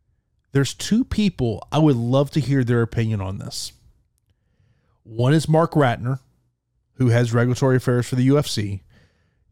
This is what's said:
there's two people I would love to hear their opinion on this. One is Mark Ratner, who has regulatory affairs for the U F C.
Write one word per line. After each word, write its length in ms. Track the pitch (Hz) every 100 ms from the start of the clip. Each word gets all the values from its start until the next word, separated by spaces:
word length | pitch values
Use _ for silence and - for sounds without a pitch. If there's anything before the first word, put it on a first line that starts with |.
| _ _ _ _ _
there's 200 | 139 135
two 300 | - - 220
people 640 | 262 - 208 - 120 95 -
I 80 | 147
would 180 | 156 120
love 340 | 120 135 143
to 80 | 160
hear 240 | 123 139
their 180 | 120 120
opinion 380 | 113 120 110 107
on 200 | 95 101
this. 340 | - - - - _ _ _ _ _ _ _ _ _ _ _ _
One 300 | - 110 123
is 160 | 160 151
Mark 240 | 156 165
Ratner, 460 | 160 131 110 120 135 _ _ _ _ _ _ _
who 160 | - 127
has 240 | 120 120
regulatory 420 | 120 123 120 135
affairs 320 | 127 - 123 117
for 80 |
the 80 | 127
U 140 | 127 147
F 100 | -
C. 360 | 113 104 92 - _ _ _ _ _ _